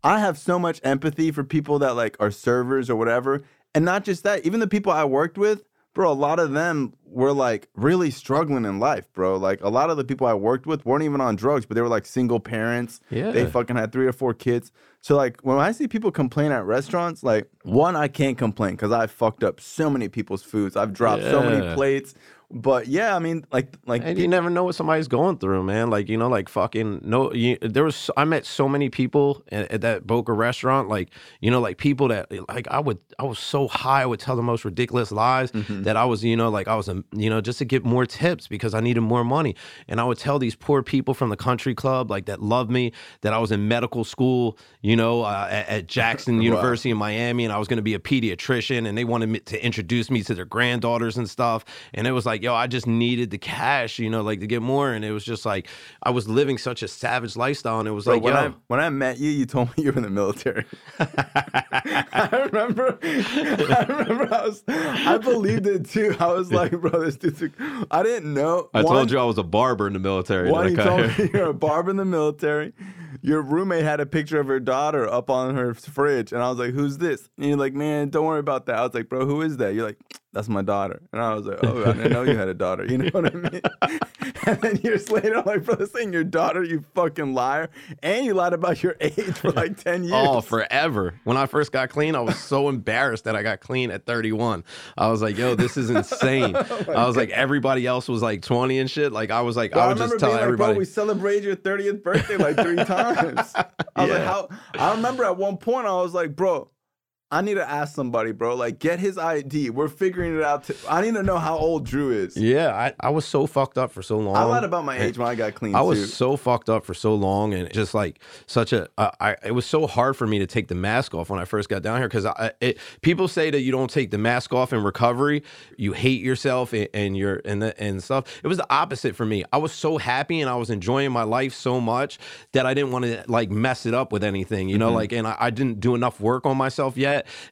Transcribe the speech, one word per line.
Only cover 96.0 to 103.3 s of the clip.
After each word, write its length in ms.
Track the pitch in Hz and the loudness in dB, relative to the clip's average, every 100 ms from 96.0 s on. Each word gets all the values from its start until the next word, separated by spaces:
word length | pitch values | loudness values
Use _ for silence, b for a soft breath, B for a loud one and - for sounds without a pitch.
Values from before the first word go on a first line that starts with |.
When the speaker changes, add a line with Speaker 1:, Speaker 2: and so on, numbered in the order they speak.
| - - 131 135 131 95 | 0 0 2 2 2 0
Speaker 1:
<laughs> 60 | - | -2
Oh 180 | 233 202 | -4 -2
my 60 | |
Speaker 2:
I 140 | 151 120 | 2 2
was 80 | 120 | 2
like, 120 | 113 | 0
Speaker 1:
God. 60 | 90 | 0
Speaker 2:
everybody 480 | 135 143 135 131 123 | 0 2 2 0 0
else 200 | 127 - | -2 -2
was, 140 | 120 | -2
like, 200 | 117 104 | -2 -2
twenty 340 | - 120 127 131 | 0 0 2 0
and 100 | 131 | 0
shit. 200 | 151 147 | 0 -2
Like, 200 | 107 110 | -2 -2
I 100 | 113 | 0
was 140 | 120 117 | 0 0
like, 140 | 110 | 0
Speaker 1:
Bro, 100 | - | 4
Speaker 2:
I 40 | 120 | 4
Speaker 1:
I 20 | |
Speaker 2:
would 80 | 117 | 2
just 40 | 117 | 0
Speaker 1:
remember 60 | 117 | 2
Speaker 2:
tell 100 | 135 | 2
Speaker 1:
being 80 | 117 | 4
like, 60 | |
Speaker 2:
everybody. 300 | 123 123 - | 2 2 4
Speaker 1:
"Bro, 60 | 208 | 2
we 60 | 190 | 0
celebrated 580 | - 208 196 196 208 | -2 0 0 0 0
your 120 | 202 190 | 0 -4
thirtieth 480 | 190 196 202 208 | -2 -2 -2 -2
birthday, 340 | - - - 202 | 0 0 0 0
like, 180 | 151 151 | 2 4
three 180 | 185 170 | 2 2
Speaker 2:
<laughs> 80 | |
Speaker 1:
times." 220 | - 185 233 330 | 2 2 2 2
I 100 | |
was 300 | 165 | 0